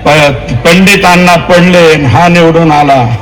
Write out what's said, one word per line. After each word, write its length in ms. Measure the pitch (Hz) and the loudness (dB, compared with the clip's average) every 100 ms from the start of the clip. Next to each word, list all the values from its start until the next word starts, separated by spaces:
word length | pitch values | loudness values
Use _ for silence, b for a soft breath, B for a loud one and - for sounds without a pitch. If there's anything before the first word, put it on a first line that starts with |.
प-, 500 | - 151 143 127 - 120 | -2 0 0 -4 -8 -4
पंडितांना 720 | 165 175 190 196 180 175 180 170 | 0 0 0 0 0 0 2 0
पडले, 680 | - 180 180 180 165 151 139 | 0 0 2 2 2 0 0
हा 220 | 151 175 | 0 0
निवडून 440 | 175 165 165 165 | 2 0 0 0
आला 440 | 147 143 135 120 113 | 0 0 0 -2 -6